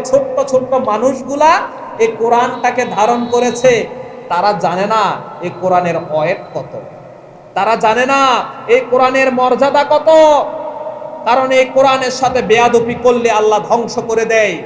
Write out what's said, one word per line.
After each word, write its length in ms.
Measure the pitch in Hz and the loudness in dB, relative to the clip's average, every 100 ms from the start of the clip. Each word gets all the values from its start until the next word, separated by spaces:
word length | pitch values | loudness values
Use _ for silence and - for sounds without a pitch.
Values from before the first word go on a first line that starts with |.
| - | 2
ছোট্ট 460 | 269 254 262 262 | 0 2 -4 -2
ছোট্ট 220 | 254 254 | -2 0
মানুষগুলা 880 | 254 214 214 254 - 247 285 311 359 - - - - | -2 0 0 0 -2 -4 2 4 2 -2 -12 -10 -2
এই 80 | 226 214 | -2 0
কোরআনটাকে 680 | 233 240 254 - 247 247 220 | 0 2 0 -2 -4 -2 -2
ধারণ 420 | 185 220 240 240 | 0 0 0 0
করেছে, 560 | 240 240 240 262 226 180 - - - - | 0 0 2 2 2 0 -10 -16 -14 -6
তারা 240 | 175 202 | -2 0
জানে 320 | 196 180 180 208 | 0 -2 -2 0
না 180 | 220 190 139 - - | 0 0 -4 -10 -10
এই 80 | 175 175 | -10 -4
কোরআনের 340 | 185 180 175 165 | 0 0 0 -2
ওয়েট 600 | 147 156 160 202 - 147 | -4 -2 -2 -4 -8 -12
কত, 220 | 127 113 95 - - - - - - | -10 -14 -16 -18 -20 -20 -20 -20 -10
তারা 220 | 180 208 226 | -4 -2 2
জানে 300 | 214 233 254 | 2 2 2
না 380 | 277 269 226 - - - | 2 2 0 -4 -8 0
এই 140 | 254 254 | 0 2
কোরআনের 420 | 247 254 269 262 | 2 2 2 0
মর্যাদা 520 | 247 254 247 277 285 294 | 2 0 2 2 2 2
কত। 200 | 302 302 320 311 285 - - - - - - - - 220 | 2 4 6 6 4 0 -6 -10 -10 -12 -12 -14 -8 -2
কারণ 260 | 262 262 | 0 2
এই 140 | 262 262 | 2 2
কোরআনের 460 | 262 269 262 254 | 2 2 2 -2
সাথে 300 | - 254 254 | -2 -2 0
বেয়াদবি 540 | 196 226 240 233 233 233 | 2 4 4 2 0 0
করলে 280 | 247 240 226 | 2 2 2
আল্লাহ 280 | 214 214 214 | 2 2 0
ধ্বংস 400 | - 220 202 233 | 0 -2 -2 -6
করে 260 | 226 226 220 | -4 -2 0
দেয়। 320 | 226 208 160 | 2 0 -2